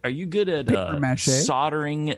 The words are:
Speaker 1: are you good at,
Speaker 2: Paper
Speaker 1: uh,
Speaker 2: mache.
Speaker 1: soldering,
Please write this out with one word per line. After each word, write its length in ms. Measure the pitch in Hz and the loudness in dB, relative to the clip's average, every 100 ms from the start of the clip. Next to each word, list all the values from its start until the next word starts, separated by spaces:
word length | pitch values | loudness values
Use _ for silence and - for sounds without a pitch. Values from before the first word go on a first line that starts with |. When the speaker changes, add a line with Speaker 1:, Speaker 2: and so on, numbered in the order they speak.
Speaker 1:
are 60 | 123 | -4
you 140 | 139 | -4
good 240 | 180 202 190 | -2 0 2
at, 180 | 156 127 | 0 2
Speaker 2:
Paper 100 | - | 0
Speaker 1:
uh, 200 | - 147 | 0 0
Speaker 2:
mache. 240 | 135 127 | 0 0
Speaker 1:
soldering, 920 | - 131 175 131 151 151 147 151 151 | 2 2 2 0 0 0 -2 -2 -4